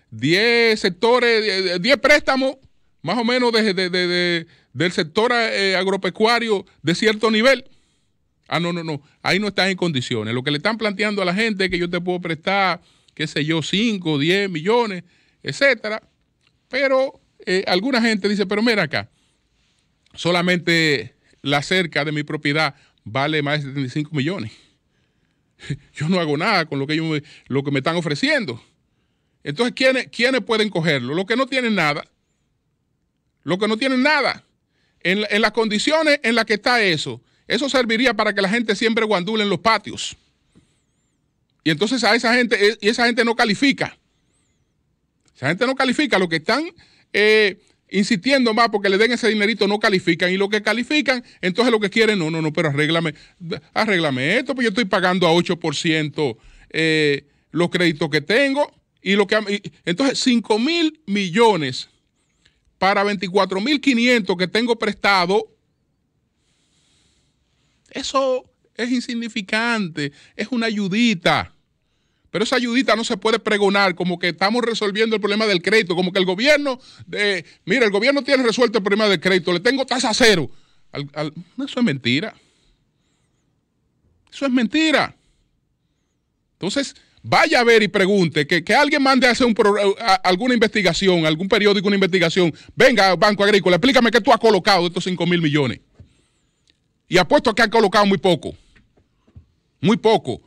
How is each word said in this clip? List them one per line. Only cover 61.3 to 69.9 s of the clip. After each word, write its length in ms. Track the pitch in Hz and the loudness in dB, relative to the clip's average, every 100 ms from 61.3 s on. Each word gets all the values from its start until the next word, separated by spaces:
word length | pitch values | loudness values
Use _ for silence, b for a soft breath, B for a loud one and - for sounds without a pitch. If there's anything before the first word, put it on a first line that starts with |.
| 185 233 185 135 123 - _ _ _ _ _ _ _ _ - | 2 4 4 -2 -8 -14 _ _ _ _ _ _ _ _ -2
para 280 | 190 202 202 | 0 2 0
veinticuatro 560 | 208 196 190 190 190 | -2 -2 0 0 -2
mil 180 | 226 294 | -2 -2
quinientos 560 | 277 233 247 240 185 175 | 0 2 2 2 0 -2
que 140 | 180 | -2
tengo 280 | 214 240 226 | -2 0 -2
prestado, 680 | 208 202 208 196 175 208 - _ _ _ _ _ _ _ _ _ _ _ _ _ _ _ _ _ _ _ _ _ _ _ _ | -2 -2 2 2 2 0 -2 _ _ _ _ _ _ _ _ _ _ _ _ _ _ _ _ _ _ _ _ _ _ _ _
eso 540 | - 262 277 269 254 - _ _ - | -12 -4 -2 -2 -4 -8 _ _ -8
es 160 | 240 | -4
insignificante, 1200 | 254 - 233 233 220 190 220 233 226 185 | -4 -4 -8 -6 -8 -4 -2 0 -2 -4